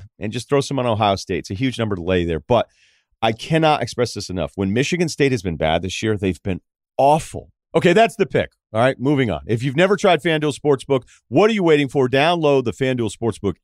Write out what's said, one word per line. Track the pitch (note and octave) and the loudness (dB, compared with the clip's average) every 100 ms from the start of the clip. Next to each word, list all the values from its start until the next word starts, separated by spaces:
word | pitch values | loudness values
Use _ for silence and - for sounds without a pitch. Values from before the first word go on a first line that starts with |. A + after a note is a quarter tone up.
| - - | -14 -12
and | G#2+ | -8
just | A#2 - | -8 -2
throw | C#3+ | 0
some | - C3+ | 0 -2
on | B2 | -2
Ohio | G#2+ G#2 F#2+ | 0 0 0
State. | - E2+ | -2 -6
It's | - | -6
a | |
huge | G2 C3 A#2 | -4 -4 -2
number | A2 F#2 | -4 -4
to | |
lay | E2+ F#2 | 0 0
there, | E2+ D#2+ | 0 -4
but | - A#2 - _ _ _ _ - | 0 0 0 _ _ _ _ -4
I | A2+ | -4
cannot | A2 - D#3+ D#3 D3+ | -4 -2 2 2 0
express | A2 - A#2+ | -2 -4 -4
this | G#2 - | -6 -8
enough. | F2+ D2+ - | -6 -6 -4
When | G2 | -2
Michigan | A2+ C#3+ F3 E3 | 0 -2 -2 -2
State | - C#3 | 0 0
has | B2 | 0
been | F2+ D#2+ | -4 -2
bad | D#2 E2+ | 0 0
this | F#2 - | -2 -4
year, | A2 G#2 | -4 -2
they've | F#2+ F2 | -2 -4
been | G2+ F2 _ _ _ - | -6 -8 _ _ _ 0
awful. | C3+ D#3 - - - _ _ | 2 2 -2 -14 -16 _ _
Okay, | D#3+ F#3 | 2 4
that's | F#3 A3+ - | 4 4 0
the | F#3+ | -2
pick. | B2+ E2+ _ _ | -2 -4 _ _
All | A2 | 0
right, | B2+ - | 0 0
moving | C3 C#3+ A#2 | 0 0 0
on. | D2+ D2+ | -2 -4
If | A2+ | -4
you've | C3+ C3 | -2 2
never | F#3+ G3+ | 2 2
tried | G3 E3 | 2 2
FanDuel | E3+ D#3 D3 - | 0 -2 -2 -2
Sportsbook, | D3+ C3+ - C3 - _ - | 0 0 0 -2 -4 _ -2
what | C3 G#3+ | 2 2
are | |
you | G#3+ | 2
waiting | E3 D3 C#3 | 4 4 2
for? | C#3+ B2+ | 0 2
Download | C3+ D#3 F3 D3 C#3 | 2 2 2 2 2
the | A#2 | 0
FanDuel | - C3 B2 A2 - | -2 -2 -2 -4 -4
Sportsbook | A2+ - G2 - | -6 -2 -4 -4